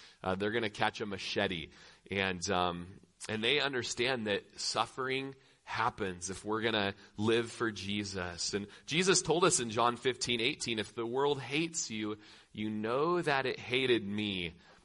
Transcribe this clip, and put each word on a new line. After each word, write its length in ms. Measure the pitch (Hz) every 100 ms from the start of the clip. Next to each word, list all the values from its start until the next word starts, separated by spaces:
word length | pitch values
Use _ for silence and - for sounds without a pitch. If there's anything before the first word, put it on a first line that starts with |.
| - -
uh, 100 | 95 95
they're 160 | 104
gonna 200 | 117 110
catch 300 | - 110 -
a 40 | 107
machete, 640 | 95 - - 101 85 73 - - - -
and, 380 | 98 95 90 92
um, 380 | 90 90 87 90 101 - _ -
and 140 | 110
they 160 | 113 143
understand 680 | 139 127 113 - 120 131 107
that 180 | 98 - -
suffering 800 | - 107 117 - 131 131 135 135 - _ -
happens 600 | 113 117 - 98 90 90
if 160 | 92 104
we're 160 | 110
gonna 320 | 113 110 98 - - -
live 340 | 107 117 117
for 200 | - 117
Jesus. 840 | 101 98 104 98 95 87 85 -
And 140 | 101 101 - -
Jesus 360 | 156 185 175
told 220 | - 165
us 160 | 175 -
in 100 | 117
John 280 | 110 120 117
fifteen 420 | 131 120 - 120
eighteen, 400 | 123 156 120 110
"If 160 | 104 120
the 100 | 113
world 360 | 127 143 139
hates 500 | 123 143 170 165 -
you, 260 | 107 104 107 - - -
you 160 | 107 107
know 520 | 107 110 127 160 180
that 240 | 151 139 127
it 140 | -
hated 480 | 107 127 131 113 98
me 460 | 104 104 95 85 - - -